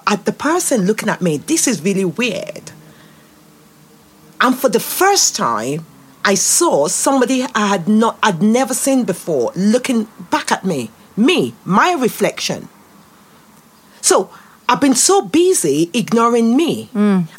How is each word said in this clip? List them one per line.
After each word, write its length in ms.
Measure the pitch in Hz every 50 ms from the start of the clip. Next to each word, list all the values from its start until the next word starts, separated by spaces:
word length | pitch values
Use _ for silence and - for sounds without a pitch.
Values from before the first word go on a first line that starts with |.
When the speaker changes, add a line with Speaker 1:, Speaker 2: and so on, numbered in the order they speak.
| -
Speaker 1:
at 200 | - 208 190 -
the 60 | 226
person 540 | 214 - - - - - - - 294 226 180
looking 240 | 185 220 - - 208
at 120 | 160 - 180
me. 140 | 175 156 139
This 300 | - - 320 330 - 277
is 140 | 233 151
really 240 | 143 202 196 190 190
weird. 680 | 180 - - 247 240 185 - - - - - - - - - - - - - - - - - - - - - - - - _ - - _ - - _ - - - - _ _ - - - -
And 160 | - 254 254 -
for 120 | - 254
the 100 | 196 226
first 560 | - - - - 359 392 403 - - - -
time, 500 | - 190 123 117 104 110 127 143 160 160 - - - - - - - -
I 120 | 202 202
saw 520 | 196 - - - - 349 330 226 147 143 180
somebody 560 | - - - 294 277 269 247 240 262 254 254 247 -
I 100 | 220 208 202
had 200 | 202 202 165 202
not, 320 | 214 214 226 226 - -
I'd 220 | - 220 190 156 185
never 320 | 214 220 247 269 262 262
seen 300 | - - 277 269 262 233
before 460 | 180 180 - - - 160 135 117 - -
looking 520 | 170 190 208 220 254 247 - 254 226 214 - - - 180 -
back 220 | - 294 - -
at 120 | 226 - -
me. 280 | 190 170 135 117 107 - - - - - -
Me, 380 | 220 294 370 269 151 120 - - -
my 280 | - 185 220 277 359 359
reflection. 760 | 311 254 208 - - 190 165 - - - - 151 95 - - - - - - - - - _ _ _ - _ - - - _ - - _ _ _ _ _ _ - -
So 280 | - - 370 254 - - - - - - - - _ -
I've 120 | 247 -
been 140 | - 277 262
so 260 | - - - 381 403 370
busy 680 | 185 - 311 349 370 381 - - 151 135 147 170 - -
ignoring 600 | 247 196 - 220 233 233 233 240 240 233 226 233
me. 340 | 269 339 285 151 107 110 - -
Speaker 2:
Mm. 340 | 208 208 208 196 185 170 156 -